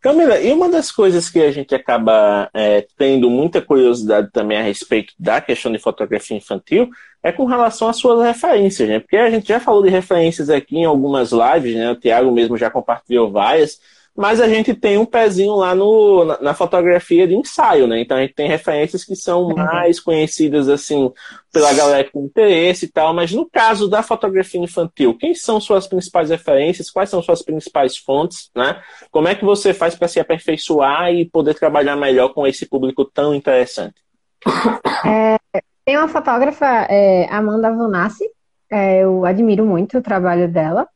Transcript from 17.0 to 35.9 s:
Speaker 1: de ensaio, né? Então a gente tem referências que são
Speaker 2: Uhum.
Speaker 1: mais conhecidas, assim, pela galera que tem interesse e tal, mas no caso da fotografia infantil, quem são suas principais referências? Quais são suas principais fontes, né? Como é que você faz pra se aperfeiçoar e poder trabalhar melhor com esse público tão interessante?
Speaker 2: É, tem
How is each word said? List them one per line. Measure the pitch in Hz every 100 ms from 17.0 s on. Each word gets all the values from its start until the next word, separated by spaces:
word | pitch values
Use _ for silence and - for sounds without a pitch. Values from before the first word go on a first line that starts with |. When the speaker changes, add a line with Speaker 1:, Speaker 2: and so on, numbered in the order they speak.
| - 170 180
Speaker 1:
de | 190
ensaio, | 285 - 302 160 123
né? | 113
Então | 117 131
a |
gente | 135
tem | - 143
referências | 156 175 151 156 185
que | -
são | 185 - 175 180
Speaker 2:
Uhum. |
Speaker 1:
mais | 165 170 170 175 170
conhecidas, | - 160 156 - 156 147 139
assim, | 143 - 147 131 - - - _
pela | 165 151
galera | 139 147 143
que | 135
tem | 185
interesse | 139 - 214 170 175 180 165
e |
tal, | - 160
mas | 170 170
no | 208 330
caso | - 226 214 202
da | 208
fotografia | 226 220 208 190 185 185
infantil, | 175 175 170 _ 269 -
quem | 311
são | 349 - 220
suas | 214 196 190
principais | 185 180 180 156
referências? | 165 - 139 151 175 -
Quais | - 196
são | 190
suas | 170 165
principais | - 156 - - 135 -
fontes, | - 139 170 - - -
né? | 127 - - - -
Como | 160 160
é |
que | 196
você | 202 202 202
faz | 185 170
pra | 170 170
se | -
aperfeiçoar | 156 165 - 156 - 156 139 147 175
e | 175 165
poder | 165 147
trabalhar | 156 156 147 143 143
melhor | 143 131 127
com | - 139
esse | 139 -
público | 135 131 131
tão | 135 - 147
interessante? | 143 139 127 123 - 98 _ _ _ _ _ - - 233 226 - - -
Speaker 2:
É, | 220 220 220 _ - - _
tem | -